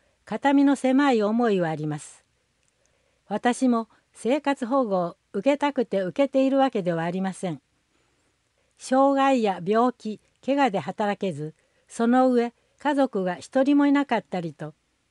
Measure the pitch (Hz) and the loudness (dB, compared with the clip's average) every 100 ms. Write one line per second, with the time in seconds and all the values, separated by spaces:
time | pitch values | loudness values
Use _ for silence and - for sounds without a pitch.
0 | _ _ - 214 277 277 285 277 262 262 | _ _ -12 -4 2 4 4 2 2 2
1 | 285 233 208 226 240 196 165 156 151 151 | 4 2 2 2 2 2 0 -4 -6 -8
2 | - - _ _ _ _ _ _ _ _ | -10 -20 _ _ _ _ _ _ _ _
3 | _ _ - 208 247 240 262 233 226 _ | _ _ -8 -4 -2 0 0 0 -4 _
4 | _ - 220 294 285 277 220 269 240 190 | _ -8 -2 -2 -2 -4 -2 -2 0 -2
5 | 175 - _ 202 269 285 285 277 233 196 | -4 -8 _ -4 0 0 0 -2 -2 -2
6 | 185 160 277 269 269 269 269 226 180 165 | -4 -2 0 2 2 2 0 0 -4 -2
7 | 165 185 190 180 190 147 _ _ _ _ | -4 -4 -6 -6 -8 -8 _ _ _ _
8 | _ _ _ _ _ _ _ _ - 262 | _ _ _ _ _ _ _ _ -2 2
9 | 277 277 269 269 214 185 175 214 247 - | 4 4 2 2 0 -4 -2 2 2 -2
10 | 214 208 _ _ - 277 269 185 151 185 | -10 -12 _ _ -4 0 0 0 -6 -4
11 | 208 202 196 143 151 - _ _ _ - | -4 -2 -4 -6 -10 -14 _ _ _ -4
12 | 233 254 254 247 233 - _ _ 285 285 | 2 4 4 2 -2 -6 _ _ -2 0
13 | 262 202 180 180 - 254 277 285 285 277 | 0 -2 -4 -6 -6 -2 2 4 4 2
14 | 277 226 - 185 165 143 151 - _ _ | 0 -4 -4 -8 -8 -10 -14 -14 _ _
15 | _ | _